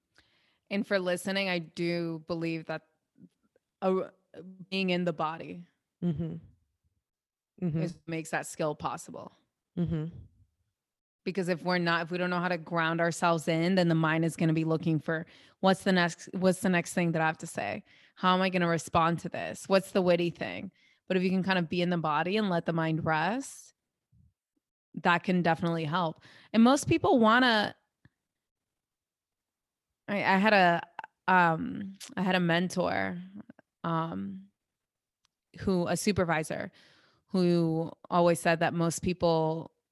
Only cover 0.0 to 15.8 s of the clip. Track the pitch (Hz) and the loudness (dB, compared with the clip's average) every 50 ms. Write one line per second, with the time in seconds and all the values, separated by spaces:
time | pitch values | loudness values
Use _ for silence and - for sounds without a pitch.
0 | _ _ _ _ _ _ _ _ _ _ _ _ _ - 202 202 - - 202 190 | _ _ _ _ _ _ _ _ _ _ _ _ _ -6 -4 -4 -2 0 0 0
1 | 180 180 180 175 - 196 190 196 196 190 180 175 160 160 - - 170 170 170 170 | 0 0 -2 -2 -2 -4 -2 -2 -2 -2 -2 -4 -4 -6 -6 -4 -2 -2 -2 -2
2 | 170 165 165 160 156 - 170 165 165 165 165 160 160 - 160 160 _ _ _ _ | -4 -4 -6 -8 -8 -8 -6 -4 -4 -4 -4 -6 -6 -8 -10 -10 _ _ _ _
3 | _ _ _ _ 180 - _ _ _ _ _ _ _ _ _ - 185 190 190 190 | _ _ _ _ -20 -20 _ _ _ _ _ _ _ _ _ -4 -2 0 0 0
4 | - - - _ _ _ - 165 165 185 185 185 170 - 190 190 190 185 180 180 | -2 -6 -10 _ _ _ -20 -18 -18 -18 -18 -18 -12 -6 -4 -2 0 0 0 0
5 | 180 175 160 - 160 156 165 165 - 151 180 175 175 _ _ _ _ _ _ - | 0 -2 -2 -2 -4 -6 -6 -8 -12 -14 -14 -16 -16 _ _ _ _ _ _ -4
6 | 180 175 160 143 170 156 170 165 - - _ _ _ _ _ _ _ _ _ _ | -2 -2 -2 -2 -4 -6 -8 -10 -14 -18 _ _ _ _ _ _ _ _ _ _
7 | _ _ _ _ _ _ _ _ _ _ _ - 185 170 147 165 156 170 160 - | _ _ _ _ _ _ _ _ _ _ _ -6 -4 -2 -2 -2 -2 -4 -6 -10
8 | _ 160 165 160 156 - - 147 156 - - - 165 151 151 - - 139 123 160 | _ -8 -8 -8 -6 -6 -6 -6 -6 -6 -6 -4 -4 -4 -4 -4 -6 -8 -8 -8
9 | - - - - - - _ _ _ _ _ _ _ _ - 175 175 156 165 156 | -12 -14 -16 -16 -16 -18 _ _ _ _ _ _ _ _ -6 -4 -4 -2 -2 -4
10 | 156 170 - - - - _ _ _ _ _ _ _ _ _ _ _ _ _ _ | -4 -6 -10 -14 -20 -20 _ _ _ _ _ _ _ _ _ _ _ _ _ _
11 | _ _ _ _ - 190 175 196 180 170 180 151 156 180 180 180 170 170 170 165 | _ _ _ _ -10 -6 -4 -2 -2 -2 -2 -2 -2 -2 0 0 2 2 0 0
12 | 170 156 180 175 180 180 180 175 175 180 180 165 156 - 175 170 160 160 165 165 | -2 -4 -4 -4 -2 -2 -2 -2 -2 -2 -2 -4 -4 -4 -2 0 0 0 0 0
13 | 170 170 160 - 180 170 170 160 147 175 165 160 165 180 190 185 175 170 160 160 | 0 0 0 0 2 2 2 2 0 0 0 2 2 2 2 4 4 4 4 4
14 | 160 156 160 165 165 160 156 - 165 160 156 160 160 160 160 160 175 170 160 147 | 2 2 2 2 0 0 0 0 2 2 2 2 2 0 0 0 0 0 0 0
15 | - - 165 160 160 - - - - - _ - - 190 190 - | 0 -2 -6 -6 -6 -10 -18 -20 -20 -20 _ 0 2 2 2 2